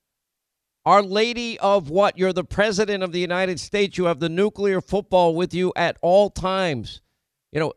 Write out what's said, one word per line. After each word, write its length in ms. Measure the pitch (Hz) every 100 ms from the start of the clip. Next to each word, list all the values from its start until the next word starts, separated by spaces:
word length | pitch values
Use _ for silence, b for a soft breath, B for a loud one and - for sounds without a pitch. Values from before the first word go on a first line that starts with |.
| _ _ _ _ _ _ _ _
Our 180 | 156 196
Lady 560 | 196 202 233 240 233 226
of 320 | 196 202 143
what? 260 | 175 202 170
You're 160 | 185
the 120 | 180
president 580 | 165 - 214 196 208 202
of 100 | 185
the 80 | 170
United 400 | 175 180 190 170
States. 380 | - 202 196 180
You 60 |
have 160 | 175 160
the 80 | 165
nuclear 520 | 165 208 202 202 185
football 540 | - 196 202 185 170
with 180 | 165 180
you 200 | 170 180 -
at 220 | 170 -
all 300 | 170 190 202
times. 720 | - 185 190 180 127 98 - _ _ _ _ _
You 80 | 147
know, 120 | 156